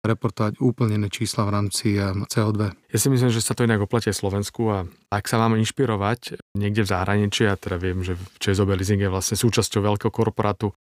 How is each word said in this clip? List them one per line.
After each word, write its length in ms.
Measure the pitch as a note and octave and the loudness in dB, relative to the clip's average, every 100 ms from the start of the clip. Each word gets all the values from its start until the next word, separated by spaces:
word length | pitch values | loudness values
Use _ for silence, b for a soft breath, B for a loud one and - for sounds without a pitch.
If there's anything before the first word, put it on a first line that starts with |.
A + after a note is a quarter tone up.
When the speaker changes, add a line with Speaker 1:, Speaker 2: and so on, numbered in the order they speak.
Speaker 1:
reportovať 560 | A2 A2+ A2+ - G#2+ - | -2 -2 -4 -2 -4 0
úplne 400 | C3 - A2+ G#2+ | 0 2 0 0
iné 80 | G2+ | -2
čísla 400 | - A2 - G#2 | -4 -4 -2 0
v 60 | G#2 | 0
rámci, 400 | G#2 - A2 G2+ | -2 -2 0 0
eh, 160 | G2 F#2+ - | 0 -4 -4
C 160 | A#2+ | 0
O 80 | G#2+ | 0
dva. 240 | G#2 G#2 - _ | 0 -2 -6 _
Speaker 2:
Ja 80 | A2+ | -2
si 80 | C#3 | 2
myslím, 240 | B2+ B2 | 2 2
že 80 | A2+ | 2
sa 160 | - B2 | -2 0
to 80 | |
inak 240 | A#2 G#2+ G2+ | 2 2 2
oplatí 240 | A#2 A2 | 0 0
aj 80 | G2 | -2
Slovensku 480 | G2 G2+ G2 - A2 G2 | -2 -2 -4 -2 0 0
a 80 | F2+ - _ | -4 -12 _
ak 240 | G2+ - | -4 0
sa 80 | A#2 | 2
máme 160 | A2+ A2 | 2 2
inšpirovať 880 | A2 - B2 G#2 G2+ A#2+ - - - G2+ | 0 0 0 0 0 -2 -6 -14 -8 -4
niekde 240 | G2+ G#2 | 0 0
v 80 | G2 | 0
zahraničí, 560 | F#2 F#2+ G#2 G#2 - A2 | 0 2 2 0 2 0
a 80 | F#2+ | 0
teda 240 | G2 F2+ | -4 -4
viem, 240 | F#2 F#2 | -2 -2
že 160 | F#2 F2+ F#2 - | -4 -6 -8 -6
Č 80 | - | 0
S 80 | F#2+ | 2
O 80 | G2 | 2
B 80 | F#2+ | 2
Leasing 240 | F#2+ G2+ | 2 2
je 80 | G2 | 2
vlastne 320 | F#2+ - G#2 | 0 -2 0
súčasťou 480 | A#2 A2+ G#2 G#2 G2+ | 2 2 0 0 0
veľkého 240 | G2+ A2+ | 0 -2
korporátu, 640 | - A2+ - G#2 G2+ G#2 - _ | 0 0 0 -2 0 -4 -6 _